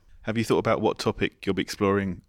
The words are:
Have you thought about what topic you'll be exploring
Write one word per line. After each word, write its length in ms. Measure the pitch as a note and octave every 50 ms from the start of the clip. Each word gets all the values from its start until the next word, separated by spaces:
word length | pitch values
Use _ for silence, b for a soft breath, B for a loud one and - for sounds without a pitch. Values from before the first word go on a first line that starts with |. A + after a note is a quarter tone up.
| _ - - - -
Have 120 | A2+ G#2+
you 80 | A#2 A2
thought 140 | - A#2+
about 240 | E2 - A#2 A2 -
what 160 | G#2+ G2+ -
topic 480 | - - A#2 G2+ - G#2 - - _ -
you'll 80 | G2 F#2
be 80 | F#2
exploring 600 | F#2+ - - - G#2 G2 G2 G2+ G2 F#2+ F2 F2 -